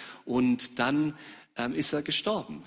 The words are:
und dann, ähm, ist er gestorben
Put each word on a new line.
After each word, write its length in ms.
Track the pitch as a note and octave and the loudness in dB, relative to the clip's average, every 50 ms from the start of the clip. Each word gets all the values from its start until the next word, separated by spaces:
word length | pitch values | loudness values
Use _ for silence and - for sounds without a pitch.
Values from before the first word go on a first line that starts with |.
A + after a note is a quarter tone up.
| - - - - - | -14 -16 -16 -12 -6
und 520 | - B2 B2+ B2+ B2+ B2 B2 - - - | 0 2 4 6 6 4 4 0 -2 0
dann, 400 | - A#2+ C3 C#3+ D3 D#3 D3+ D3+ - - - - - - _ _ | 0 2 2 4 2 2 0 -2 -6 -12 -18 -20 -20 -20 _ _
ähm, 180 | - A#2 B2 D3+ | -4 -4 -2 -2
ist 180 | D#3 C#3+ - | -2 0 0
er 120 | D#3 D3 D3 | -2 -2 -2
gestorben 580 | - - - - G#3 G#3+ F3 - - D3 D3 - | 0 -2 0 0 0 0 -2 -2 -6 -10 -14 -14